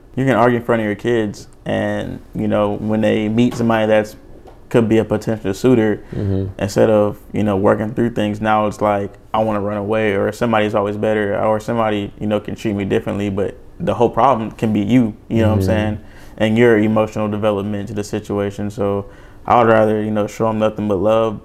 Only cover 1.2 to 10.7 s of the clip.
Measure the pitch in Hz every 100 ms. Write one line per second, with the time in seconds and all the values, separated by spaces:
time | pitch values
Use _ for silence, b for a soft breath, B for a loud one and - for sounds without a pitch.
1.2 | 107 - - - - 104 104 104 92 90
2.2 | - - 107 104 104 101 107 110 107 107
3.2 | 107 110 123 120 117 113 107 107 107 -
4.2 | - - - - - 123 110 110 104 107
5.2 | - 107 95 98 127 120 110 101 - -
6.2 | 101 95 95 - 104 - 113 107 104 107
7.2 | - 104 104 98 104 107 107 123 117 117
8.2 | 104 104 110 107 107 95 107 101 101 -
9.2 | - 110 110 104 101 104 101 110 107 98
10.2 | 104 104 120 113 107